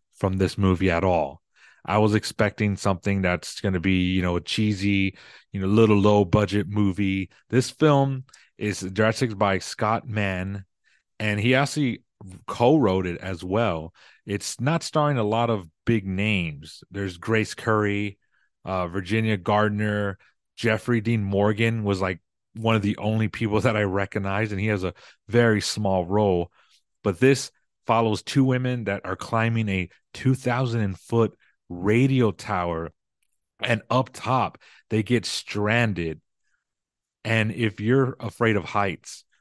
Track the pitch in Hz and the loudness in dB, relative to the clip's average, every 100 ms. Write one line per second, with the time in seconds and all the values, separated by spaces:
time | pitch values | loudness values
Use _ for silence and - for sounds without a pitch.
0 | _ _ 98 95 95 - 95 87 92 82 | _ _ -2 0 0 2 2 2 2 2
1 | 92 87 71 69 _ _ - _ - 101 | 2 0 -2 -8 _ _ -20 _ -2 2
2 | 107 107 - - 104 - 104 95 101 90 | 2 2 -2 -2 -2 0 -2 0 -2 -2
3 | - 98 92 87 - - 104 92 92 92 | -2 0 0 -2 -6 -6 -4 -2 0 0
4 | 90 92 90 87 - - 107 98 101 98 | 2 0 0 -2 -4 -2 -2 0 0 0
5 | 98 - - - _ 101 95 107 113 104 | -2 -6 -20 -20 _ -6 2 6 6 6
6 | 104 104 92 104 101 104 101 101 101 92 | 6 6 4 2 2 -2 -2 0 0 0
7 | 98 95 95 _ _ 123 127 - 156 139 | -2 -2 -6 _ _ 0 0 2 4 4
8 | 139 131 131 - _ - 107 98 92 95 | 2 -4 -12 -20 _ -8 -6 -6 -6 0
9 | 110 113 123 101 101 95 - - 107 113 | 0 2 -4 0 0 0 -4 -4 -2 -2
10 | - 107 101 92 95 98 98 _ _ _ | -4 -4 -2 -2 -6 -8 -12 _ _ _
11 | _ _ 107 104 117 131 143 151 135 107 | _ _ -4 0 2 2 2 -2 -2 -4
12 | _ _ 95 - - - 120 156 110 95 | _ _ -20 -18 -12 2 4 6 4 2
13 | 90 85 92 90 90 101 113 82 80 - | -2 -6 -8 -8 -2 0 0 -2 -8 -16
14 | - _ - 101 - - 127 165 - 156 | -20 _ -8 -6 -6 -4 -2 -2 -2 -2
15 | 147 135 104 113 117 107 85 _ - 113 | 0 0 0 0 0 -2 -6 _ -2 0
16 | 98 92 107 101 82 71 80 - - 98 | 0 -2 0 0 -2 -8 -16 -20 -14 -8
17 | 98 87 110 110 107 - - 107 104 101 | -8 -8 -2 0 0 -4 -2 0 0 -2
18 | 104 98 _ _ _ _ - 92 87 95 | -6 -10 _ _ _ _ -6 -6 -4 -6
19 | 90 110 110 101 87 104 107 104 107 104 | -2 -2 0 -2 0 2 2 0 -2 -2
20 | 101 95 _ _ _ - 113 110 - 120 | -4 -6 _ _ _ -4 0 0 0 0
21 | 104 117 98 98 104 104 113 113 104 95 | 0 0 0 2 2 2 0 0 -2 0
22 | 95 90 _ _ _ 113 113 110 101 - | -2 -4 _ _ _ -4 0 2 0 -2
23 | 107 110 110 - 110 104 120 107 101 98 | -2 0 -2 -2 -2 0 2 0 0 -2
24 | 98 104 98 98 110 98 107 104 90 - | -4 -6 -4 -4 -4 -4 -2 -2 -4 -8
25 | - _ - 117 117 104 - - 104 95 | -20 _ 0 4 4 2 -2 -4 0 0
26 | 87 104 104 87 85 _ _ _ _ _ | 0 2 2 2 -2 _ _ _ _ _
27 | 107 90 131 135 - _ _ _ - 113 | -4 4 4 4 -2 _ _ _ 0 2
28 | 113 104 - 143 131 127 127 123 101 98 | 2 -2 -2 0 2 0 -2 -4 -4 -6
29 | - 95 - 113 113 113 107 95 87 _ | -6 -10 -4 0 0 0 0 -2 -4 _
30 | _ - 131 131 123 120 127 117 104 95 | _ -2 0 0 0 -2 -2 -2 -2 -4
31 | - 117 110 - _ _ _ 87 98 113 | -2 2 2 -2 _ _ _ -4 2 4
32 | 135 131 113 90 - 98 87 82 82 - | 4 4 2 0 -6 -4 -2 -4 -8 -12
33 | _ _ _ _ _ _ 113 117 - 123 | _ _ _ _ _ _ -2 -2 0 -2
34 | 127 - 110 127 92 - - - _ 107 | -2 -6 -2 0 -2 -6 -20 -20 _ -2
35 | 104 120 90 - - 104 104 117 117 90 | 0 0 0 -10 -8 -4 0 2 0 0
36 | 82 78 _ _ _ _ _ _ _ _ | -4 -6 _ _ _ _ _ _ _ _
37 | _ _ 113 113 107 113 113 101 107 135 | _ _ -2 0 0 0 -2 -2 2 2
38 | 123 - 107 - 113 104 78 104 101 80 | 2 -4 -12 0 2 2 0 -2 -2 -4
39 | - - _ _ | -14 -20 _ _